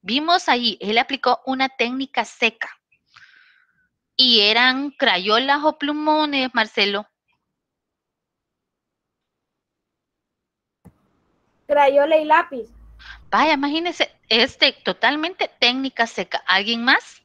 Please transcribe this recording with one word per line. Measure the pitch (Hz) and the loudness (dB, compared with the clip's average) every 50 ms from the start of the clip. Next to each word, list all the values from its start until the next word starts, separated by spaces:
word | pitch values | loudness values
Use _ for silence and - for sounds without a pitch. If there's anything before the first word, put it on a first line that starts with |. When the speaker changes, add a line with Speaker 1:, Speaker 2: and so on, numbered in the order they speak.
Speaker 1:
Vimos | _ 180 220 277 302 330 339 359 - - | _ -4 -4 -4 0 2 0 0 2 2
ahí, | 262 247 240 233 202 - - | 0 0 0 -4 -4 -4 -6
él | 196 214 233 | -2 0 0
aplicó | 254 - 269 262 - 247 247 - _ | 0 0 -4 -2 0 0 0 0 _
una | - 262 262 269 262 | -8 -4 -2 -2 -4
técnica | - _ - 233 254 262 269 262 _ - 226 | -2 _ -6 -4 -4 -6 -8 -6 _ -6 -6
seca. | - - - - 226 220 _ - - - _ _ _ _ _ _ _ _ - - - _ _ _ _ _ _ _ _ _ _ _ _ _ _ _ _ _ | -6 -6 -4 -4 -4 -4 _ -12 -12 -12 _ _ _ _ _ _ _ _ -20 -20 -20 _ _ _ _ _ _ _ _ _ _ _ _ _ _ _ _ _
¿Y | - 262 254 240 226 202 | 2 2 4 4 4 4
eran | 208 220 233 240 254 262 262 277 294 | 4 2 2 2 2 0 0 -4 -8
crayolas | 277 _ 277 233 196 180 180 202 214 226 262 269 277 294 294 | -6 _ 0 0 0 0 0 0 0 0 2 0 -2 0 0
o | 311 302 302 | -2 -2 _
plumones, | - 285 294 302 302 302 302 311 302 302 285 277 262 254 _ | -6 -6 -4 -4 -2 0 0 0 0 -2 -2 -4 -4 -2 _
Marcelo? | 240 220 214 _ - 208 202 202 202 214 _ _ _ _ _ _ _ _ _ _ _ _ _ _ _ _ _ _ _ _ _ _ _ _ _ _ _ _ _ _ _ _ _ _ _ _ _ _ _ _ _ _ _ _ _ _ _ _ _ _ _ _ _ _ _ _ _ _ _ _ _ _ _ _ _ _ _ _ _ _ _ _ _ _ _ _ - _ _ _ _ _ _ _ _ _ _ _ _ _ _ _ | -2 -4 -2 _ -2 -2 -2 -2 -4 -8 _ _ _ _ _ _ _ _ _ _ _ _ _ _ _ _ _ _ _ _ _ _ _ _ _ _ _ _ _ _ _ _ _ _ _ _ _ _ _ _ _ _ _ _ _ _ _ _ _ _ _ _ _ _ _ _ _ _ _ _ _ _ _ _ _ _ _ _ _ _ _ _ _ _ _ _ -20 _ _ _ _ _ _ _ _ _ _ _ _ _ _ _
Speaker 2:
Crayola | _ 294 285 285 277 277 285 285 294 320 311 | _ 2 4 4 4 4 4 2 4 2 2
y | 311 | 2
lápiz. | 302 311 330 349 - 285 254 220 - _ - - - - - - - - - - - | 4 2 2 2 0 -6 -14 -14 -14 _ -20 -20 -20 -20 -20 -20 -20 -20 -20 -12 -2
Speaker 1:
Vaya, | - 202 262 311 320 | 0 2 2 2 2
imagínense, | 285 277 285 285 320 339 349 330 - - - _ _ _ _ | 0 -2 -2 -4 -4 -4 -6 -4 -4 -4 -4 _ _ _ _
este, | 220 226 233 262 - _ - 285 - | 2 2 2 2 0 _ 0 0 0
totalmente | - _ - 185 _ - 233 277 302 311 339 381 _ - - _ _ | -2 _ -8 -6 _ 0 0 0 0 -6 -8 -6 _ -8 -8 _ _
técnica | - 240 247 262 269 269 - - 233 | -2 0 0 -2 -6 -8 -4 -4 -4
seca. | 226 - - 185 - - - - | -4 -4 -10 -10 -6 -8 -10 -2
¿Alguien | - 180 190 202 208 233 233 233 | 0 0 0 0 -2 -4 -4 0
más? | 247 285 381 - - - - _ | 0 0 0 0 -6 -20 -20 _